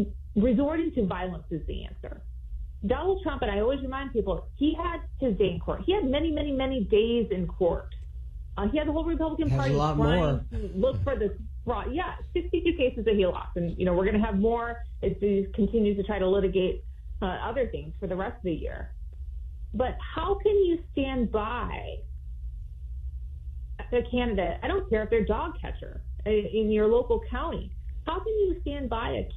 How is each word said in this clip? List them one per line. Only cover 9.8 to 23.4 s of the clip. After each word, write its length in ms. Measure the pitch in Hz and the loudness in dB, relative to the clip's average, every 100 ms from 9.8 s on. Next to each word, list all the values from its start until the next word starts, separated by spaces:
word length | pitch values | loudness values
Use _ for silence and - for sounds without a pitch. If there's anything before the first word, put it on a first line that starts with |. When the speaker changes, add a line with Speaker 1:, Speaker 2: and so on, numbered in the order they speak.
| 151 151 | 4 4
Speaker 1:
trying 220 | 147 175 | 6 6
Speaker 2:
more. 260 | 156 135 - | 4 2 -2
Speaker 1:
to 200 | - 196 | -4 -4
look 300 | 180 254 247 | 0 2 2
for 120 | 285 240 | 0 0
this 160 | 202 - - - | 0 -2 -10 -8
fraud. 300 | 240 214 185 | -4 -4 -2
Yeah, 220 | 302 - - - | -2 -4 -6 -4
sixty-two 400 | 359 330 339 339 - | -4 0 0 2 2
cases 280 | 247 - 220 | 2 2 2
that 80 | |
he 140 | 202 180 | 4 4
lost. 280 | - - 180 | 2 -4 -2
And, 220 | 170 - | -2 2
you 80 | 180 | 2
know, 80 | |
we're 120 | 175 190 | 4 4
gonna 200 | 208 220 | 4 2
have 140 | 190 | 4
more 440 | 220 233 233 233 - - | 4 2 0 -6 -8 -2
as 80 | 196 190 | -2 2
he 260 | 202 196 190 | 2 2 2
continues 440 | - 196 233 208 202 | 2 4 4 4 2
to 60 | |
try 140 | 185 202 | 0 2
to 100 | 185 | 4
litigate, 560 | 196 190 185 185 - - - - - | 4 4 4 2 0 -6 -12 -10 -4
uh, 40 | 190 | -2
other 420 | 135 190 247 233 | -2 -2 -2 -2
things 260 | 147 151 - | -2 -8 -6
for 80 | 190 | -4
the 80 | 185 | -2
rest 220 | 208 - | -4 -4
of 60 | |
the 100 | 180 | -4
year. 380 | 151 - - - - - - - - - - - | -2 -4 -6 -8 -10 -10 -10 -8 -8 -8 -10 -6
But 240 | 208 247 - | -2 -2 -4
how 360 | - - 359 403 | -8 -4 0 2
can 200 | 427 403 | 4 6
you 240 | 359 339 - | 6 4 0
stand 380 | - 269 262 208 | -2 0 2 2
by 680 | 214 214 240 202 - - - - - - - - - - - - - - - - - | 2 0 -2 -4 -6 -8 -8 -8 -10 -8 -8 -8 -8 -10 -10 -8 -6 -6 -6 -8 -8